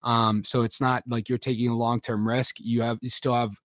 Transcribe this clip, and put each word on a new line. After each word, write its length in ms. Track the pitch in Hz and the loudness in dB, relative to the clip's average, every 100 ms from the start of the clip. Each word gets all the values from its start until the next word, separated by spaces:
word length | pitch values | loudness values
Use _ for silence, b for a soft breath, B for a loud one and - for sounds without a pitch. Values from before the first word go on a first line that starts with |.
um, 400 | 120 117 110 107 | 0 4 4 2
so 200 | 95 127 | 0 0
it's 180 | 117 - | 0 2
not 220 | 131 123 123 | 0 0 -2
like 220 | 120 - | -6 -2
you're 80 | 123 | -4
taking 320 | - 117 120 | -2 -2 0
a 80 | 117 | 0
long-term 500 | 117 120 - 110 110 | 0 0 -2 -2 2
risk. 320 | 127 127 - | 2 0 -4
You 220 | 117 117 | -2 0
have, 180 | 117 113 | 0 -2
you 80 | 123 | -4
still 240 | - 139 | -2 0
have 220 | 120 117 98 | 0 0 -6